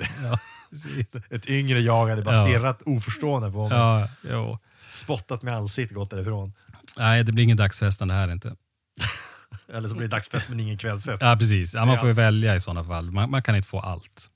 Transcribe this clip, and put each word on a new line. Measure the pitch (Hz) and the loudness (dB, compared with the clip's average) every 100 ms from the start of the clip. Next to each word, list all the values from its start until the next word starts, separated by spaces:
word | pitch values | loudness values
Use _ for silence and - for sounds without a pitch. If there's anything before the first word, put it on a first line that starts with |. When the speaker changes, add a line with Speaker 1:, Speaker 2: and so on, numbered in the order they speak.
Speaker 1:
det? | 90 | -8
Speaker 2:
<laughs> | - | -6
Ja, | 123 117 - - - | -4 -4 -6 -20 -20
precis. | 151 147 139 107 120 - | -16 -10 -8 -8 -10 -10
Speaker 1:
Ett | 117 - | -10 -4
yngre | 139 135 123 | -2 0 2
jag | 117 117 113 | 4 4 2
hade | 110 | 0
bara | 104 | 2
Speaker 2:
Ja. | 113 98 | 4 6
Speaker 1:
stirrat | 117 131 - 151 | 4 0 -2 -2
oförstående | 123 110 - 151 131 104 | -2 -2 -4 -2 -2 -2
på | 101 107 | -2 0
mig. | 120 | 2
Speaker 2:
Ja, | 113 110 113 127 139 | 4 4 0 -6 -8
jo. | 117 113 113 _ _ - | -6 -6 -10 _ _ -18
Speaker 1:
Spottat | - - 120 - 123 | -10 -6 -6 -6 -8
med | 123 113 | -6 -6
ansiktet, | 101 131 113 101 | -6 -6 -6 -6
gått | 98 | -8
därifrån. | 98 101 104 98 - _ - - - | -6 -6 -6 -8 -14 _ -8 -6 2
Speaker 2:
Nej, | 113 117 | 4 4
det | 117 | 4
blir | 113 | 4
ingen | 117 107 | 6 6
dagsfest | 98 - 101 - | 2 2 0 0
det | 95 | 0
här | 98 90 | 0 0
inte. | 85 - - _ _ _ - - | -4 -8 -14 _ _ _ -8 -8
Speaker 1:
<laughs> | - - - _ 104 - | -8 -16 -20 _ -20 -14
Eller | 113 110 | -8 -6
så | |
blir | 107 113 | -6 -4
det | 107 | -6
dagsfest | - 139 - | -4 -6 -6
men | 113 | -6
ingen | 107 104 | -6 -6
kvällsfest. | 113 101 127 101 | -6 -6 -6 2
Speaker 2:
Ja, | 123 113 | 4 6
precis. | 113 98 85 | 4 2 0
Ja, | 113 | 2
man | 120 | 4
Speaker 1:
Ja. | 120 | 4
Speaker 2:
får | 120 | 4
ju | |
välja | 113 110 107 110 101 | 4 4 4 2 0
i | |
såna | 95 87 | -2 -6
fall. | 85 85 87 | -6 -6 -4
Man, | 101 123 | -2 0
man | 135 | 0
kan | 120 101 | 2 2
inte | - | 0
få | 95 | -6
allt. | 95 85 - - - | -8 -10 -12 -18 -18